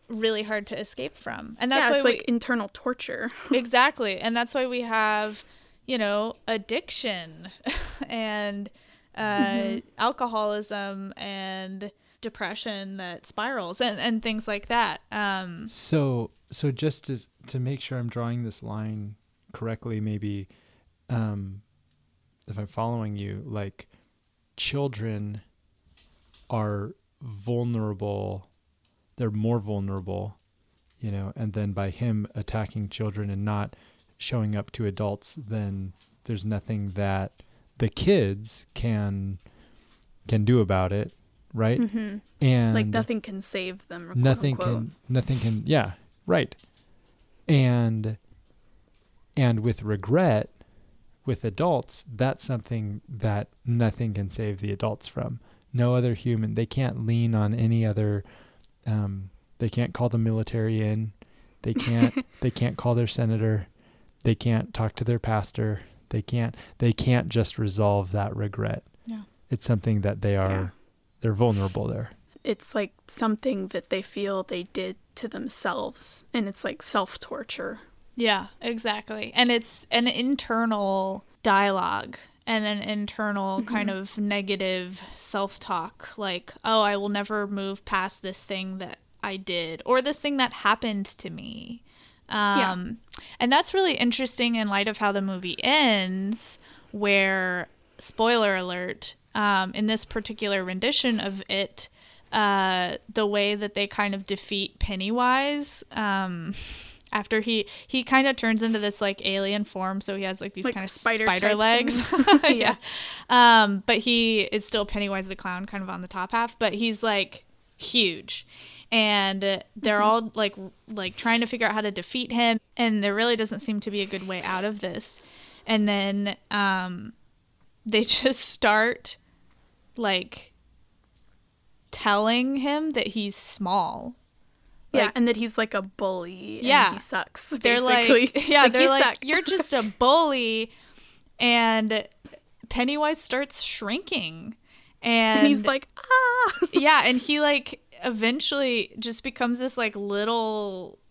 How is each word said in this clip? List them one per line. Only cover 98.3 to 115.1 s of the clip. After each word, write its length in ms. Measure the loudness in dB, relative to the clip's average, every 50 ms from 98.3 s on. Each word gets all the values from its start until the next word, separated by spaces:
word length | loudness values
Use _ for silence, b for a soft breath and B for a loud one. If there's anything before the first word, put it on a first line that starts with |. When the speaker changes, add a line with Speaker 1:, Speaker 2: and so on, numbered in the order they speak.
| 4 4 4 2 2
Speaker 1:
alert, 600 | 0 -2 -4 -6 -6 -6 -8 -8 -10 -10 -12 -12 -14 _ _ _
um, 380 | 0 2 2 2 2 0 0 -2
in 120 | -2 0
this 180 | 0 0 0 -2
particular 580 | -4 -6 -6 -6 -6 -8 -4 -2 -2 0 -2
rendition 560 | -2 -4 -4 -2 0 0 0 2 2 2 0 0
of 220 | -2 -4 -6 -8 -6 -4
it, 400 | -2 -2 -2 -4 -6 -14 -16 -16 b b b b b b b b
uh, 640 | 0 2 2 4 4 2 2 2 2 0 0 -2 -4 -8 -10 -4
the 140 | -2 0 0
way 280 | 2 2 2 2 2 0
that 180 | -2 -4 -6 -2
they 120 | -4 -4 -2
kind 260 | -2 -2 -2 0 -2
of 120 | -4 -4
defeat 520 | -6 -6 -6 -4 -4 -4 -4 -4 -4 -2 _
Pennywise, 1040 | -2 -2 -2 -4 -2 -2 0 2 4 4 4 4 2 0 0 -2 -4 -4 -6 -8 -8 -8
um, 600 | -4 -2 0 2 2 0 0 -2 -4 -6 -6 -6 -8 B B B B B B B B B B -6
after 280 | -6 -6 -2 0 0 0
he, 260 | 2 2 0 0 0 B B B B B
he 160 | -2 -2 0
kinda 280 | 4 4 4 6 4 2
turns 280 | 2 2 2 2 2
into 160 | 2 2 0 2
this, 220 | 0 0 0 0
like, 200 | -2 -2 -2 -2 -2
alien 380 | -2 0 0 0 0 0 -2 -2
form, 360 | -4 -4 -4 -4 -2 -2 -4
so 140 | -4 -4 -4
he 80 | -4
has, 180 | -4 -4 -6 -6
like, 140 | -8 -10 -8
these 100 | -4 -4
Speaker 2:
Like, 100 | -4 -4
Speaker 1:
kinda 120 | -2 -2 -2
Speaker 2:
spider 380 | -2 0 0 0 0 2 2
Speaker 1:
spider 220 | 2 2 4 4 2
Speaker 2:
type 80 | 4 4
Speaker 1:
legs. 420 | 4 4 4 4 4 2 0 0
Speaker 2:
thing. 400 | 0 2 2 4 8 8 8 8 8
<laughs> 0 |
Speaker 1:
<laughs> 120 | 6 6
Yeah. 200 | 6 4 2 0 0 B B B B B B B B B B
Speaker 2:
Yeah. 340 | 8 10 10 12 12 10 8
Speaker 1:
Um, 180 | 6 4 0 2
but 120 | 2 2 4
he 440 | 4 4 4 4 4 4 4 2
is 220 | 2 2 0 -2 -2
still 220 | 0 -2 -2 -2
Pennywise 400 | -2 -2 -2 -2 -2